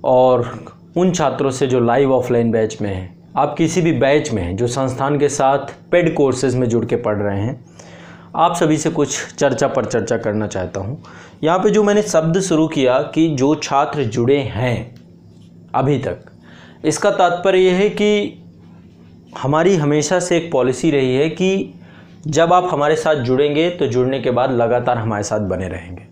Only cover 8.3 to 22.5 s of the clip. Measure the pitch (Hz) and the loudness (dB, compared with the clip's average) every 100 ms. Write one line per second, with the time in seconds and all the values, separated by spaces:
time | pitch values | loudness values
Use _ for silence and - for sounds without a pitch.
8.3 | - 170 175 160 151 160 156 139 - - | 0 0 2 0 2 -2 -2 -2 -4 -10
9.3 | - 143 127 135 - 110 117 101 113 113 | -2 0 2 0 0 -2 -2 -2 -2 -2
10.3 | 104 107 98 90 98 98 151 - - - | -4 -4 -6 -6 -8 -8 -10 -14 -20 -20
11.3 | - 147 180 214 202 208 208 208 160 160 | -4 0 2 2 2 2 2 2 0 2
12.3 | 180 185 156 156 147 127 131 147 156 165 | 0 0 0 2 2 2 2 0 0 0
13.3 | 139 135 151 - 139 147 151 120 113 120 | 2 0 0 0 0 0 -2 -4 -2 2
14.3 | 143 123 95 127 101 - - - - - | 2 0 -4 -2 -4 -8 -18 -20 -20 -20
15.3 | - - - - - 135 139 - - - | -20 -20 -20 -6 -2 0 0 -2 -10 -14
16.3 | - - - - - 156 151 202 202 180 | -20 -20 -20 -20 -4 -4 0 0 2 2
17.3 | 175 196 185 185 180 202 185 208 208 208 | 2 2 4 4 2 0 2 2 2 -2
18.3 | - - - - - - - - - - | -10 -20 -20 -20 -20 -20 -20 -20 -20 -20
19.3 | - 131 151 170 185 147 151 147 180 180 | -8 -2 2 2 2 2 0 0 -2 0
20.3 | 170 170 135 127 127 165 143 131 127 160 | -2 0 0 0 0 0 2 2 2 0
21.3 | 165 185 196 - - - - - - 151 | 0 0 0 -4 -12 -20 -20 -20 -12 -4
22.3 | 147 170 | 0 4